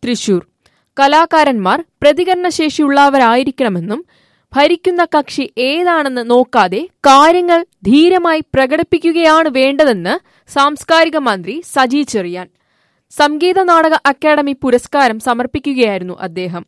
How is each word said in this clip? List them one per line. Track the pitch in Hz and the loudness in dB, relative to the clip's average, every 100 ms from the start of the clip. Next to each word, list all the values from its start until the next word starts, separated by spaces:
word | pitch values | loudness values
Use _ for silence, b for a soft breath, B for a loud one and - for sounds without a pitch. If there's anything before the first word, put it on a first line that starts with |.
തൃശൂർ. | 233 240 - 185 - _ _ _ _ - | -6 -6 -2 -2 -4 _ _ _ _ 0
കലാകാരന്മാർ | 277 302 330 320 294 240 185 262 339 _ | 2 4 2 2 2 0 -2 -2 -6 _
പ്രതികരണശേഷിയുള്ളവരായിരിക്കണമെന്നും | 285 294 359 370 359 330 311 - 294 277 285 269 240 240 269 - 254 180 170 226 349 _ _ _ _ | 0 2 0 0 -2 -2 -4 -2 0 2 2 4 2 2 -2 -4 -4 -4 -6 -10 -10 _ _ _ _
ഭരിക്കുന്ന | 262 294 339 - 349 339 | 0 0 2 -2 -2 0
കക്ഷി | 302 - - 269 - | 0 -2 -6 -8 -4
ഏതാണെന്ന് | 254 302 359 330 285 254 233 | -4 -2 0 0 -2 -6 0
നോക്കാതെ | 240 247 240 185 190 339 _ | 0 2 0 0 -2 -8 _
കാര്യങ്ങൾ | 285 269 302 349 349 339 339 _ | 4 6 6 4 2 0 0 _
ധീരമായി | 190 269 339 370 339 320 302 | 2 4 4 2 0 -4 -4
പ്രകടിപ്പിക്കുകയാണ് | - 269 311 339 339 330 330 330 311 320 | -2 0 -2 -2 -2 0 0 2 2 0
വേണ്ടതെന്ന് | 262 262 277 302 208 170 302 _ _ _ | 0 0 2 0 0 -2 -6 _ _ _
സാംസ്കാരിക | - 277 294 - 330 330 311 | -2 -2 -2 -2 0 0 -2
മന്ത്രി | 262 196 175 262 349 | -4 -4 -6 -12 -8
സജി | - 262 277 | -2 -2 0
ചെറിയാൻ. | 294 220 175 180 180 _ _ _ _ _ _ | -2 -4 -6 -10 -14 _ _ _ _ _ _
സംഗീത | - 294 302 349 370 | -2 -2 0 -2 0
നാടക | 370 330 320 311 277 | 2 2 2 0 0
അക്കാദമി | 269 311 294 285 | 0 0 0 0
പുരസ്കാരം | 277 269 240 - 285 269 220 | -4 0 -2 0 0 0 -2
സമർപ്പിക്കുകയായിരുന്നു | 254 240 247 294 277 262 233 196 180 180 | -4 -4 -4 -6 -6 -2 -2 -2 -8 -10
അദ്ദേഹം. | 190 170 185 175 | -12 -8 -10 -10